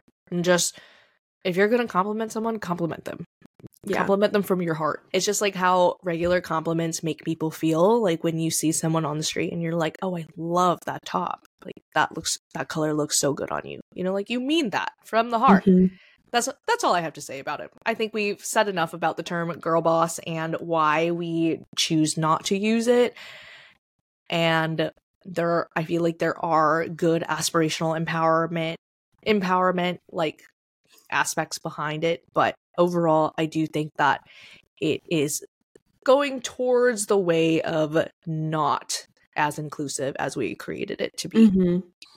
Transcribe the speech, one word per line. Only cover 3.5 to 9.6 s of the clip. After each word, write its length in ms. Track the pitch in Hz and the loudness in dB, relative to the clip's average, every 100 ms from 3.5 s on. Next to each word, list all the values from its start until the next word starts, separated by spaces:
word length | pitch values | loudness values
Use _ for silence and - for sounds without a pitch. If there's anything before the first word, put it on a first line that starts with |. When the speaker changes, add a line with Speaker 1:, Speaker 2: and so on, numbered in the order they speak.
| _ - _ - | _ -20 _ -4
Speaker 2:
Yeah. 120 | 185 | -2
Speaker 1:
Compliment 340 | 190 196 208 | 2 2 2
them 100 | 208 | 2
from 180 | 190 180 | 0 0
your 120 | 170 156 | 0 -2
heart. 260 | 151 - _ | -2 -4 _
It's 120 | 185 208 | -2 0
just 160 | 196 | 0
like 140 | 208 190 | -2 2
how 420 | 185 185 175 - | 2 4 4 2
regular 380 | 180 165 175 180 | -4 -2 0 0
compliments 640 | 175 160 165 165 165 165 | 0 -2 -2 -2 -2 -2
make 200 | 160 151 165 | -4 -4 -6
people 240 | 160 160 | -2 -4
feel, 500 | - 160 160 190 240 | -2 0 4 4 4
like, 220 | 196 165 | 2 0
when 140 | 165 160 | 0 0
you 120 | 160 | -2
see 200 | - 156 | 0 0
someone 340 | 160 160 160 151 | 0 0 0 -2
on 120 | 151 | -4
the 60 | |
street 280 | 160 - 170 | -4 -4 -4
and 80 | 170 | -4